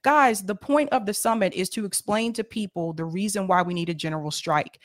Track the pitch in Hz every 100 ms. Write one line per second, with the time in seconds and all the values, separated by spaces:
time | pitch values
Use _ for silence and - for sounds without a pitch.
0 | 262 302 262 208 190 190 - 294 285 254
1 | 202 202 233 226 190 - 190 - 202 -
2 | - 208 233 226 220 226 202 175 165 160
3 | 165 180 208 202 190 185 175 175 170 160
4 | 160 156 151 - 170 151 - -